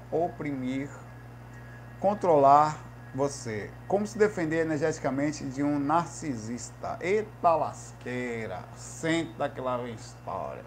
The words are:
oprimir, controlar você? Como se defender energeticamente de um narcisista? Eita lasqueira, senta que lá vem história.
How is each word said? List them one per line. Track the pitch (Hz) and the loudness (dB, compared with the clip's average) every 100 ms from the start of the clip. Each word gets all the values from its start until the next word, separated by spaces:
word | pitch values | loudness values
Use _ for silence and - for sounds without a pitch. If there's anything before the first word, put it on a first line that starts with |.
| - | -4
oprimir, | 156 175 - 151 135 127 135 143 - - - - - - - - - - - | -2 -2 -2 -4 -2 -2 -4 -6 -10 -16 -16 -16 -16 -16 -16 -16 -16 -16 -2
controlar | 190 208 190 151 139 143 151 156 - - - | 0 4 6 8 10 10 8 2 -10 -16 -8
você? | 131 143 - 117 107 98 - - | -2 -2 -2 -6 -6 -6 -10 -2
Como | 196 208 | 0 0
se | 202 | 2
defender | 208 202 156 160 | 2 4 0 2
energeticamente | 160 151 160 151 143 131 147 147 | 2 2 0 0 0 0 0 -2
de | 139 127 | -4 0
um | 143 147 | 2 2
narcisista? | 139 165 165 - 160 117 110 120 - - - - | 4 2 2 -4 -6 -4 -6 -8 -10 -8 -6 -4
Eita | 170 214 208 - 175 160 | 0 0 0 2 4 4
lasqueira, | 123 - - - 123 123 123 117 107 90 - - | 2 -4 -12 -10 -6 -4 -2 -4 -4 -6 -10 -14
senta | - - 160 165 160 - 143 | -14 -4 0 0 -2 -4 -4
que | - | -2
lá | 127 123 | -2 -2
vem | 123 | -4
história. | 110 - - - 92 69 65 | -8 -12 -14 -8 -6 -6 -8